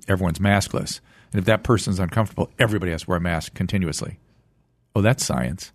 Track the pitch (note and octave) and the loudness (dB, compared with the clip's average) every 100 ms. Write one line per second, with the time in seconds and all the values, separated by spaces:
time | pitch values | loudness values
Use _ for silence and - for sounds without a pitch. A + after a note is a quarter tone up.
0 | - F#2 F#2 D#2+ G2+ G2+ - - - - | -2 0 0 2 4 4 2 -4 -6 -10
1 | _ _ - G#2 F2+ G#2+ - A2 - F#2 | _ _ -4 -2 2 2 4 2 2 -2
2 | F2 A2+ G#2 - - - A2+ G#2 F2+ D#2+ | 0 0 -2 -2 -4 0 2 2 -2 -4
3 | - F2+ F2 E2 - - F#2 G2+ E2+ D2 | -2 -2 0 -2 -4 -6 -2 -2 -2 -4
4 | - - _ _ _ _ _ _ _ A2 | -8 -12 _ _ _ _ _ _ _ 2
5 | G#2 C3 - C2 B1 E2 - | 2 2 0 -2 -2 -6 -10